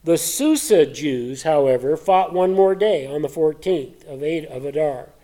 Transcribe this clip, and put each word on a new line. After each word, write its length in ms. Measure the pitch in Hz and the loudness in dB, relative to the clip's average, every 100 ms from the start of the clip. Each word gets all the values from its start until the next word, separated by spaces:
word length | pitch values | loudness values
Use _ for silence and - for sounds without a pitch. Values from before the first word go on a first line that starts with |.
The 140 | 160 165 | 0 0
Susa 680 | - - 302 302 - 196 139 | 0 -2 0 0 4 4 4
Jews, 580 | 127 147 127 120 135 | 0 -4 -4 -6 -6
however, 520 | 160 151 139 127 131 156 | 0 2 2 2 0 -2
fought 380 | - 185 185 | 2 2 2
one 200 | 180 185 | 0 0
more 220 | 190 190 190 | 4 2 4
day 300 | 214 170 135 | 0 0 -2
on 160 | 147 | -6
the 80 | 143 | -6
fourteenth 760 | 165 156 151 185 175 131 - - | 0 0 0 -2 -2 -4 -16 -16
of 160 | 135 | -8
Ad-, 220 | 147 165 151 | -4 -4 -6
of 200 | 127 143 | -10 -6
Adar. 440 | 143 156 127 - _ | -2 -2 -4 -12 _